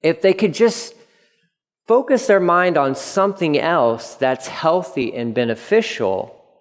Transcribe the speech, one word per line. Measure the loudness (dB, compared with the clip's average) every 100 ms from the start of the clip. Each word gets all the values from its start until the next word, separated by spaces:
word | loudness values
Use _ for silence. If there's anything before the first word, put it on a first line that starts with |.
if | 0 2
they | 2
could | 2 0
just | 2 0 0 -10 -16 _ _ _ _ _ _ _ _ _
focus | 0 2 -2 4
their | 2
mind | 4 2 2 2
on | 0
something | -2 -4 0 0 0 -2 0
else | 0 2 2 0 -8
that's | -4 -2 -2 -6
healthy | -4 0 0 -2 -6 -6
and | -6 -6
beneficial | -2 -2 -4 0 0 0 -4 -2 -2 -6 -14 _ _